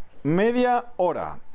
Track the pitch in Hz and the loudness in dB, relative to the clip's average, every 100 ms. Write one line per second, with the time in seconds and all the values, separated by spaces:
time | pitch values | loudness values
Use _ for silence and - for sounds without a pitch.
0 | - - 139 170 220 240 247 240 - - | -8 -4 0 4 4 4 2 2 -2 -2
1 | 175 127 78 - - | 0 0 -4 -8 -6